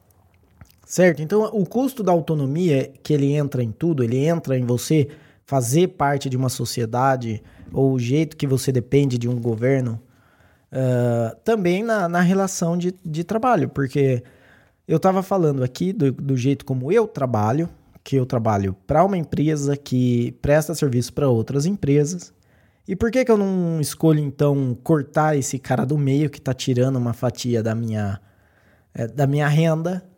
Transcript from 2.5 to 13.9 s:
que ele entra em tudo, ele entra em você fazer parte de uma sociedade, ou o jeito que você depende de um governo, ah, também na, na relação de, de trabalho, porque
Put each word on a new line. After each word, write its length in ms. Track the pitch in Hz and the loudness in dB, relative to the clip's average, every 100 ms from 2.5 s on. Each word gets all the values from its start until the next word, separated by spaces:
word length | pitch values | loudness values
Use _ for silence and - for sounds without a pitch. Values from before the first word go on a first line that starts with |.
| 151 180 135 131 - | 0 2 2 0 -6
que 100 | - | -2
ele 200 | 147 139 | 0 2
entra 280 | 147 143 123 | 0 0 -2
em 120 | 117 | -4
tudo, 320 | - 170 147 | -2 -2 0
ele 200 | 117 127 | 0 2
entra 320 | 151 170 - 131 | 0 0 -2 -2
em 80 | |
você 440 | 120 120 - 156 131 - - _ | 0 -2 2 2 0 -4 -20 _
fazer 440 | _ 139 117 151 180 | _ -2 2 2 2
parte 420 | - 143 143 135 | 0 0 0 -2
de 60 | 127 | -2
uma 120 | 131 | -2
sociedade, 960 | - 117 - 110 123 135 131 117 107 - - - | -2 -6 -4 -4 0 2 2 -2 -8 -10 -20 -8
ou 220 | - 135 | 0 2
o 40 | 131 | 2
jeito 380 | 120 147 156 - | 0 0 0 -2
que 100 | 143 | -2
você 240 | 131 - | 0 0
depende 480 | 127 120 139 139 123 | -2 2 2 2 0
de 100 | 120 | -2
um 60 | 123 | -2
governo, 600 | 117 110 127 135 123 113 - _ _ _ _ _ _ | -2 0 2 2 0 -6 -12 _ _ _ _ _ _
ah, 680 | 131 131 123 120 117 113 - | -4 0 2 2 0 -2 -4
também 400 | - 226 175 185 | -2 0 0 0
na, 260 | 233 214 170 | 0 0 0
na 120 | 175 | 2
relação 580 | 175 190 190 - 165 175 | 2 2 0 -2 -2 -2
de, 160 | 175 180 | -4 -6
de 200 | 165 156 | -8 -6
trabalho, 440 | 175 220 254 190 127 | -4 -2 2 2 0
porque 540 | - 135 | -2 -2